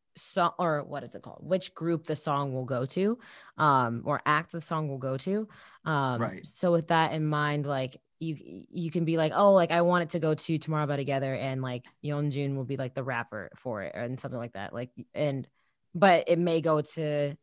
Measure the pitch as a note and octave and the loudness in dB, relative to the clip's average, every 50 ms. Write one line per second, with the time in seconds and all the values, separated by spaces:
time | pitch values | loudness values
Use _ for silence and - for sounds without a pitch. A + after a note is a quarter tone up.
0 | _ _ _ - - - - F#3+ F3 F3 - - F3+ E3+ D#3 D3 - - C#3+ C#3+ | _ _ _ -16 -14 -6 0 0 0 0 0 0 0 0 0 0 -2 -6 -8 -10
1 | A#2+ - - - - G#2+ - - - C#3+ F#3 F#3+ - - - - D#3+ E3+ E3+ D#3 | -10 -12 -14 -16 -16 -16 -16 -14 -4 -2 -2 -2 -2 -6 -8 -6 -2 -2 -2 -2
2 | - - D#3 - - D#3 C#3+ C#3+ C#3+ C#3 B2+ C3 B2+ A#2+ C3+ B2 C3 C3+ - F3+ | -2 -4 -6 -4 -2 -2 0 0 0 -2 -2 -4 -4 -2 -2 -2 -2 -2 -2 0
3 | F#3+ G#3 A#3 B3 - - - - - - - - D#3 D3+ C#3 C3 B2 A#2 A#2 A#2 | 0 0 0 -2 -6 -14 -20 -20 -20 -14 -4 2 4 6 6 6 4 2 0 -2
4 | - C#3+ C#3+ - - C#3+ D3+ D3+ E3 - - E3+ D#3 - E3+ D#3 D#3 D3 C#3 C3 | -2 -2 -4 -2 0 0 0 0 0 -4 -8 -12 -8 -4 -4 -4 -2 -4 -6 -6
5 | C3 C3 C3 C3+ - F#3 G3 G#3+ A3 G#3 - - - - - - - D#3+ D#3 C#3+ | -4 -4 -4 -4 -2 -2 -2 -2 -4 -6 -10 -18 -20 -20 -20 -10 -4 -2 0 0
6 | C#3 C3 B2 A2+ A#2 - - - - - - - - F3+ E3+ E3 D#3+ - E3+ D#3+ | 2 0 0 0 -2 -4 -6 -8 -14 -16 -6 -2 2 2 4 2 2 2 2 4
7 | E3 - - D#3+ D#3 D3+ D3+ D3 D3 D3 D3 D3 C#3+ C#3+ C#3+ C3+ C3 C3 - - | 4 2 0 0 0 0 0 2 0 0 0 0 -2 -2 -2 -2 -4 -4 -6 -12
8 | _ _ _ _ E3 E3 D#3 - - B1+ E2 F#2 - - - F3+ E3+ E3 - F3+ | _ _ _ _ -8 -8 -8 -8 -12 -16 -18 -18 -18 -10 -8 -6 -6 -2 -2 0
9 | E3+ D#3+ E3 E3 D#3 D#3 - E3 G3+ G3+ G3 F#3+ E3+ E3 E3 E3+ F3 F3 F3 F3 | 0 2 2 2 2 2 4 6 6 8 8 8 6 6 4 4 6 6 4 4
10 | E3+ D#3+ - E3+ D3+ D#3 D#3 D3+ - - E3 D3+ - - D#3 D3+ D3+ C#3 C#3+ C#3+ | 2 0 0 0 2 2 0 0 0 -2 -2 -2 0 0 0 0 0 0 0 -2
11 | C#3 C3+ C#3 C3+ C3+ C3+ C3 G#2+ - C3+ C3 C3 C3 B2+ B2 B2 - - _ _ | 0 0 0 0 0 -2 -2 -4 -4 -4 -4 -4 -4 -4 -6 -6 -8 -12 _ _
12 | - D3 D3 D3 D3 D3 C3 C#3+ C#3+ C#3 C#3 C3+ C3 A#2+ C#3 C3+ C3 B2 - C#3+ | -6 -4 -2 -2 -2 -2 -2 -2 -2 -2 -2 -4 -4 -4 -4 -4 -6 -6 -6 -6
13 | B2+ C3 B2+ A#2 A#2 - G#2+ G#2+ F2+ - - - - B2+ A2+ G#2 F#2+ D2 - G2 | -4 -2 -2 -4 -4 -4 -8 -10 -10 -10 -14 -12 -8 -6 -6 -6 -6 -8 -6 -6
14 | A#2 A#2+ B2+ B2+ - C3 B2+ A#2+ A#2 A#2+ - F#2+ G2+ - - A#2 B2+ B2 _ - | -6 -6 -6 -8 -8 -8 -8 -8 -8 -8 -10 -10 -10 -10 -8 -10 -10 -10 _ -16
15 | - - - - D3 D3 C3+ C3+ - - _ _ _ _ _ _ _ _ - F3 | -18 -12 -6 -4 -2 -2 -2 -4 -6 -10 _ _ _ _ _ _ _ _ 0 4
16 | G3+ G3 F3 E3 - - F3 E3+ F3 F3 E3 E3 D3+ E3 D#3 D3+ D3 - - D#3+ | 6 6 8 6 6 4 2 4 4 2 2 2 2 2 2 2 0 -2 -6 -6
17 | D#3+ D3+ D3 D3 D3 C#3+ D3 - | -4 -2 -2 -2 -2 -2 -4 -8